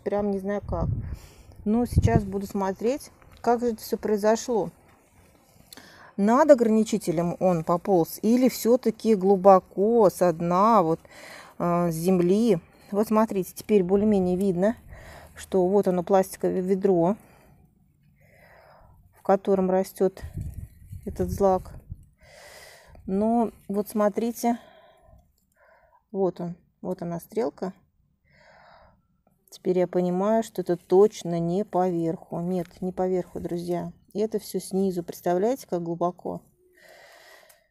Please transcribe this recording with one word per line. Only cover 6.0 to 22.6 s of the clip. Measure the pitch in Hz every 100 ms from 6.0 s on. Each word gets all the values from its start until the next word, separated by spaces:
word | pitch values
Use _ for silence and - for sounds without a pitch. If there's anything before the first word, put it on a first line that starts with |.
| - -
Над | 202 247 311
ограничителем | 262 220 220 214 208 - 165 170 -
он | 185 170
пополз | 160 175 - 185 160 -
или | 208 247 254
всё-таки | - 220 247 226 214 214 208
глубоко | 185 196 190 185 - - 208 233 190
со | - 180
дна, | 165 170 180 214 220
вот, | 160 165 - - - - - -
э, | 170 170 175
с |
земли. | 160 175 185 175 202 240 170 - _ -
Вот | 202 214
смотрите, | 220 220 196 175
теперь | - - 214
более-менее | 175 202 214 202 180 180
видно, | 202 170 202 240 - - - - -
что | - - 190 180
вот | 202 196
оно, | 180
пластиковое | 170 196 190 - 180 185
ведро, | 185 196 196 175 170 214 - _ _ _ _ _ _ _ _ _ _ _ - - - - - - - _
в |
котором | - 196 - 190 185
растёт | 185 190 - 190 - - - - - - - - -
этот | - - 180
злак. | 185 196 185 - - - - - _ - - - -